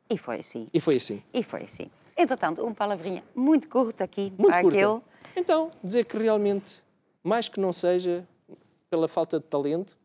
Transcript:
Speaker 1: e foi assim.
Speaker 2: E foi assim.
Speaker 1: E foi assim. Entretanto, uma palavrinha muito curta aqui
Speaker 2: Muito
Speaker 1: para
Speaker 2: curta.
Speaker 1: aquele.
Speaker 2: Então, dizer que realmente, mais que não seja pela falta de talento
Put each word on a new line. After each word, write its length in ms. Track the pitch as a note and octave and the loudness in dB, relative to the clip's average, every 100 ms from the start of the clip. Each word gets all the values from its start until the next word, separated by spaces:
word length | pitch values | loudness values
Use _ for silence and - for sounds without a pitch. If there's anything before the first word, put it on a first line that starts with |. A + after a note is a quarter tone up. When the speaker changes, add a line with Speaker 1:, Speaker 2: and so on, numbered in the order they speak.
| _ | _
Speaker 1:
e 80 | - | -8
foi 180 | - A2+ | -6 -8
assim. 320 | - B2 A2+ | -8 -12 -4
Speaker 2:
E 80 | E3 | -2
foi 160 | D#3+ C3 | 2 2
assim. 260 | - G2+ - | 0 -8 -6
Speaker 1:
E 100 | B3 | -6
foi 200 | - - | -6 -10
assim. 260 | - - - _ _ - | -12 -14 -16 _ _ -2
Entretanto, 460 | F4 C4 E3 E3 | 0 0 -2 -4
uma 120 | D#3 | -6
palavrinha 480 | G#3 G#3 G3 E3+ F#3 - | -4 -4 -4 -6 -8 -10
muito 340 | - C4 D#4 - | -2 4 4 2
curta 360 | B3 A#3 - | 0 0 -2
aqui 280 | F#3 - G3 F#3+ | -6 -4 -6 2
Speaker 2:
Muito 160 | G4 | 4
Speaker 1:
para 100 | F3 | 6
Speaker 2:
curta. 160 | F3+ G3 | 6 6
Speaker 1:
aquele. 240 | G3+ A3 - _ - F#4 | 4 2 -6 _ -10 -6
Speaker 2:
Então, 340 | F4+ D#4+ D#4+ - | 0 2 0 -6
dizer 220 | F3+ A#3+ | -2 0
que 120 | A3 G#3+ | 0 0
realmente, 640 | A3 G#3+ G3+ G3+ - - _ _ _ _ | 0 2 2 -2 -6 -20 _ _ _ _
mais 260 | E3 A3+ A3 | -2 -2 -2
que 100 | - | -4
não 140 | F#3+ | -2
seja 540 | F3 F3 F3+ F3+ F3 F3+ _ _ D#3+ _ _ _ | 0 2 2 0 -4 -8 _ _ -20 _ _ _
pela 180 | E3 D#3+ | -2 0
falta 300 | - D#3+ D#3+ | -2 -2 -4
de 60 | - | -4
talento 500 | C#3+ C#3+ E3 G3+ - | -4 -2 -4 -6 -16